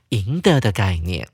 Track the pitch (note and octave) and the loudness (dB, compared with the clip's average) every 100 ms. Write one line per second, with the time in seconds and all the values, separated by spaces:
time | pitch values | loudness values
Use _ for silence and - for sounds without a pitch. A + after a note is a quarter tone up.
0 | - A2+ G2 D#3 G3 D3+ A#2 F#2+ G2 E2+ | -6 -4 -2 0 2 4 2 0 0 0
1 | E2 F2 A1 | -4 -6 -8